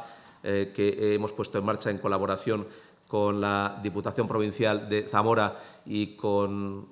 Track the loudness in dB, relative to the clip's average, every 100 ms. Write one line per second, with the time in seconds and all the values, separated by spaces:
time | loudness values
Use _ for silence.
0 | -14 -18 -20 -10 -2 0 0 0 0 2
1 | 2 2 0 -4 -2 -2 0 0 -2 -2
2 | 0 0 0 -2 0 -2 -4 -14 -20 _
3 | -4 0 2 2 2 2 0 -2 -4 -4
4 | -4 -2 0 0 0 2 2 2 0 -2
5 | 2 2 4 6 4 0 -16 -18 -6 -2
6 | -2 -2 0 2 2 -2 -6 -8 -14